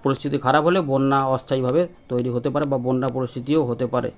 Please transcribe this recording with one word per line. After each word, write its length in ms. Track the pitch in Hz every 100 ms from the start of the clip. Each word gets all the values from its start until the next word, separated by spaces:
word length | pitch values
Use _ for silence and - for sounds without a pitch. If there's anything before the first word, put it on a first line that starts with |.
পরিস্থিতি 360 | 135 135 143 139
খারাপ 260 | 127 147
হলে 160 | 156 185
বন্যা 380 | 143 135 135 139
অস্থায়ীভাবে 680 | 135 131 - 135 127 147 175 - -
তৈরি 220 | 123 123
হতে 200 | 120 139
পারে 180 | 143 143
বা 100 | 135
বন্যা 300 | 123 131 131
পরিস্থিতিও 560 | 127 123 127 123 156
হতে 220 | 127 120 123
পারে। 240 | 123 117